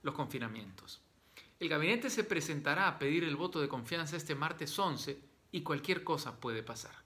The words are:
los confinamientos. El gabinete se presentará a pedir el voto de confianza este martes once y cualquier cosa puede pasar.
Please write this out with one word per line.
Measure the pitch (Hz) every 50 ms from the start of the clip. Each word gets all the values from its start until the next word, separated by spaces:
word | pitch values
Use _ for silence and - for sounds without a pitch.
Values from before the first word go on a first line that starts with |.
los | - 147 -
confinamientos. | - 139 113 - 127 117 110 107 110 107 95 92 - - - - - _ _ _ _ _ - - - - - - _
El | 175 160
gabinete | 156 147 156 175 226 240 262 262
se | - 226 208
presentará | 214 202 165 147 160 156 143 143 143 147 175 196 180
a | - -
pedir | 139 139 156 170 170
el | 160 143
voto | 143 175 180 180 160
de | 143 139
confianza | 139 123 117 120 170 170 165 147 165
este | 170 151 - 147
martes | 139 151 160 170 - 160 143 - 208
once | 196 175 143 - - 143 139 - - - - _ _ _
y | - 170
cualquier | - - 147 139 147 - 180 180
cosa | - - 160 143 - 120 117 -
puede | - 123 113 110
pasar. | 107 - 117 - - - - - -